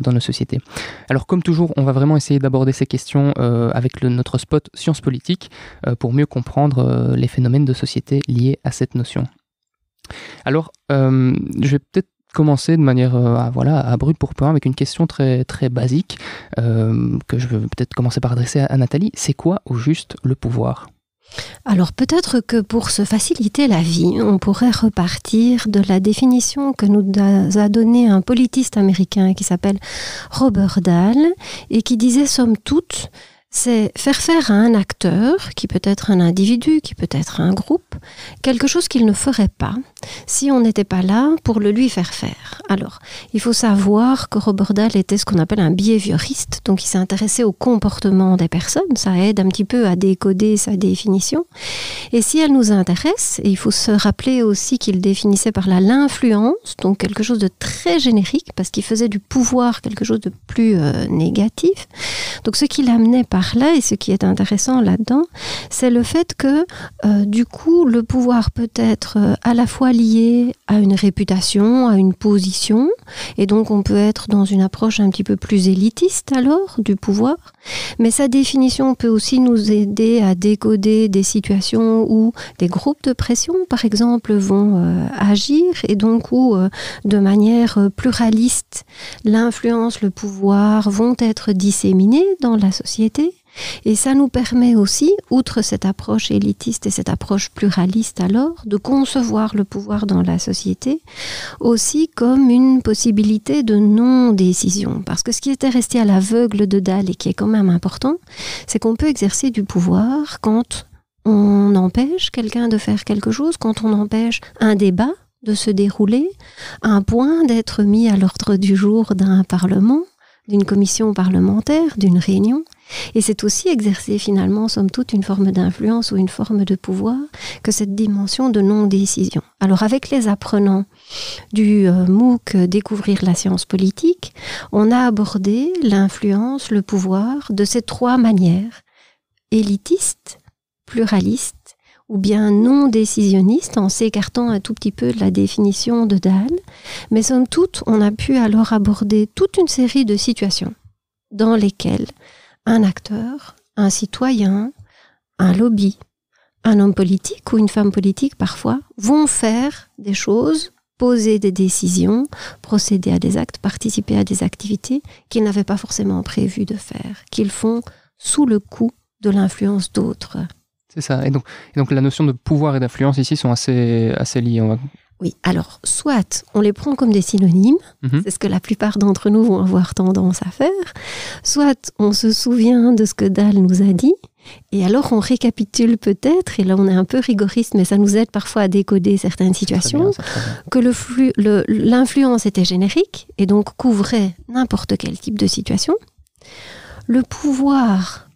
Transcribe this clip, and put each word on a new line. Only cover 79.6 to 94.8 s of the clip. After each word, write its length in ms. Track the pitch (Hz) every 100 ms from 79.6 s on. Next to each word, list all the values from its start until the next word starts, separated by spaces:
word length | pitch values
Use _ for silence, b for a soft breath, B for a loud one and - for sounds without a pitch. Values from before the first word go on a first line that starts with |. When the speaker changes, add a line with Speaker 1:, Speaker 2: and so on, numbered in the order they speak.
| 208
Speaker 2:
aider 500 | 208 202 208 220 233
à 140 | 190
décoder 720 | 180 208 208 214 214 214 220 214
des 140 | 196
situations 800 | 196 214 - 196 - 226 226 226 220
où 220 | 220 226 B B -
des 80 | 175
groupes 360 | 180 285 302
de 80 | 262
pression, 420 | 247 - 240 - 370 359
par 160 | 247
exemple, 480 | 220 208 240 240 -
vont, 420 | 208 196 196 208 185
euh, 300 | 170 175 143 -
agir 460 | 208 208 277 302 359 330 -
et 100 | 202
donc 360 | 220 226 -
où, 240 | 247 254 196
euh, 120 | 190 B B B
de 140 | 208 208
manière, 600 | 196 208 214 233 233 208
euh, 100 | 202
pluraliste, 960 | - 254 233 226 220 247 - - - - B B B
l'influence, 760 | 220 220 233 - 233 233 233 -
le 100 | 202
pouvoir 800 | - 208 190 196 202 208 214 208
vont 240 | 196 233 247
être 340 | 226 220 -
disséminés 720 | 185 202 - 196 185 196 277 381 359
dans 160 | 254 220
la 160 | 190
société. 600 | 190 - - 220 285 330 - B B B B
Et 120 | - 214
ça 180 | 262
nous 140 | 277 269
permet 480 | 247 233 247 240
aussi, 360 | 226